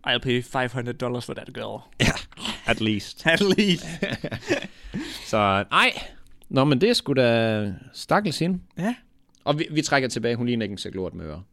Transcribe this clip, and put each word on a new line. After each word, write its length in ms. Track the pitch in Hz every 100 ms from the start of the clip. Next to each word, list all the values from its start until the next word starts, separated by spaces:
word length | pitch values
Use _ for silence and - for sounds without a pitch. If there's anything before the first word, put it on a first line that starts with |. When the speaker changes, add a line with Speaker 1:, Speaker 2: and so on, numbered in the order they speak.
| -
Speaker 1:
I'll 100 | 123
pay 260 | 131 123
five 260 | 120 135 123
hundred 200 | 123 120
dollars 320 | 117 123 123 123
for 80 |
that 200 | 131 -
girl. 280 | 123 107 107 - -
Speaker 2:
Ja, 120 | 113 - - - - - -
at 160 | 113
least. 440 | 110 104 - - 160
Speaker 1:
<laughs> 20 |
At 140 | 165 202 185
least. 280 | 208 175 160 170 - - - - - 339
Speaker 2:
<laughs> 720 | 202 - - 220 311 - -
Så, 360 | 110 101 98 101
nej. 200 | 170 240 - - - - - -
Nå, 140 | 135
men 180 | 139 135
det 80 | 208
er 40 |
sgu 200 | 240 -
da 600 | 135 123 117 113 107 104 95 -
stakkels 460 | - - 175 208 139
hende. 200 | 165 185 - -
Speaker 1:
Ja. 180 | 190 247 _ _ _ _
Speaker 2:
Og 160 | - 147
vi, 80 | 165
vi 100 | 151
trækker 280 | 147 143 131
tilbage. 260 | 120 120 117
Hun 100 | 120
ligner 160 | 117
ikke 80 | 104
en 40 | 98
sæk 180 | - 92
lort 180 | 90
med 120 | 85 80
ører. 160 | 76 98